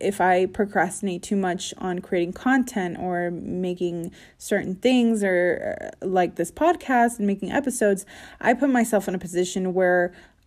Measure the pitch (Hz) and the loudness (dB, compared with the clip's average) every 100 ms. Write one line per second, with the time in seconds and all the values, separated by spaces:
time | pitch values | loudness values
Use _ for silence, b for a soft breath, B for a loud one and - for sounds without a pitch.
0 | 170 202 185 185 185 - 202 202 180 - | -4 0 4 4 2 0 0 0 0 -2
1 | 196 175 - 202 190 175 - - 185 180 | -6 -6 -2 0 0 -2 -6 -8 -6 -4
2 | - 185 170 185 254 262 247 - 180 - | -2 -2 -2 -2 2 2 2 -2 -4 -4
3 | 180 175 175 175 - 180 185 180 175 170 | -4 -2 -2 -4 -6 -4 -4 -2 -4 -4
4 | 165 B B _ - 202 - 185 247 254 | -8 B B _ -4 -2 -2 0 2 4
5 | 233 220 202 180 180 - - - - - | 4 2 2 2 2 0 -4 -8 -10 -10
6 | 185 185 180 - 170 - 311 339 - 247 | -2 0 0 0 -6 2 2 2 2 2
7 | 233 240 208 202 190 - 254 240 208 196 | 2 2 -2 -2 -2 -2 -2 0 2 2
8 | - B B B - 247 285 254 226 208 | -2 B B B 0 2 2 2 2 0
9 | 190 185 180 175 180 196 185 180 180 180 | 0 -4 -4 -2 -2 -2 -2 2 4 4
10 | 175 B B _ | 2 B B _